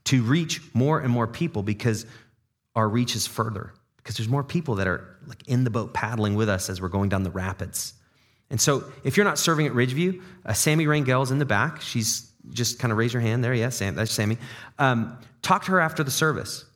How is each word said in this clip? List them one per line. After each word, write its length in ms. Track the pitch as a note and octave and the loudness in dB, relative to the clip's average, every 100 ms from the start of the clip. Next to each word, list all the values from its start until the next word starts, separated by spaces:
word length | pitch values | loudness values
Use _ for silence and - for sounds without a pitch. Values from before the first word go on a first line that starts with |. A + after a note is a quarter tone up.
| - | 0
to 160 | C3 | 2
reach 380 | A2+ D#3+ D#3+ - - | 4 2 0 -6 -4
more 260 | A#2 C#3 D#3 | 0 2 2
and 120 | B2+ | 2
more 160 | A#2+ A2+ | 0 0
people 360 | - E3+ G#2+ | -2 -4 -2
because 420 | G2+ G#2 A#2+ G2+ - - _ _ _ _ _ A2+ | -4 -2 0 -2 -6 -18 _ _ _ _ _ 0
our 120 | A2 | 2
reach 280 | A#2 A#2+ A2+ | 2 0 -2
is 120 | - | -4
further, 460 | - A2+ G2+ - - _ _ | -4 -4 -6 -10 -16 _ _
because 180 | - G#2+ | -10 -6
there's 140 | A2+ | -2
more 140 | C#3 | -2
people 320 | C3+ F3 D3+ G2 | -2 -4 -2 0
that 120 | F#2+ | 0
are, 300 | F2 - - - | -2 -6 -20 -20
like, 180 | - - | -16 -2
in 180 | B2 B2+ | 2 2
the 40 | |
boat 240 | A2+ G#2 | 0 -4
paddling 420 | - A2 A2+ G#2 G#2 | -4 -2 0 2 2
with 120 | A2 | 2
us 220 | F#2+ F#2+ | 0 -2
as 120 | F#2 | -4
we're 60 | F#2 | -2
going 220 | G2 G2 | 0 2
down 140 | G2 | 0
the 80 | F#2 | -2
rapids. 600 | F#2 F#2+ F2 E2+ - - - _ _ _ _ _ | -4 -6 -6 -8 -8 -10 -12 _ _ _ _ _
And 100 | B2 | 0
so 240 | D3+ C3+ - - C3+ | 2 2 -2 -6 0
if 100 | F#3+ | 2
you're 100 | G#3 | 2
not 140 | D3+ | 2
serving 260 | - D3+ D3 | 2 2 2
at 40 | |
Ridgeview, 500 | A#2+ B2+ C3+ F3+ F3+ - - - | 2 2 2 0 -2 -8 -12 -4
uh, 60 | |
Sammy 340 | G#2+ D#3 D#3 D3+ | 0 4 4 4
Rangel's 460 | D3+ C3 B2+ C3 | 2 4 2 2
in 80 | C3+ | 0
the 60 | C#3+ | 2
back. 360 | G2+ D3 - | 2 2 -2
She's, 480 | - A#2 A2 - - _ - | -6 -2 -2 -4 -8 _ -10
just 300 | A2+ A#2+ - | -4 -4 -2
kinda 160 | A#2+ A2 | 0 2
raise 180 | A#2 | 0
your 80 | A#2+ | 0
hand 220 | A#2 A#2 | 0 2
there. 100 | A#2+ | 0
Yeah, 160 | B2 A#2+ | 0 0
Sam, 260 | - G2 F2 | -2 -2 -2
that's 160 | A2 | -2
Sammy. 260 | - G#2 A2+ - - - - | 0 0 -2 -6 -16 -14 0
Um, 400 | C#3 A#2 A2 - - _ | 2 2 -2 -8 -20 _
talk 220 | - F#3+ - | 0 2 4
to 60 | |
her 80 | F#3 | 2
after 240 | D#3+ D#3 | 2 0
the 80 | C#3 | -2
service. 540 | - D#3 B2 - - - | 0 2 0 -4 -12 -14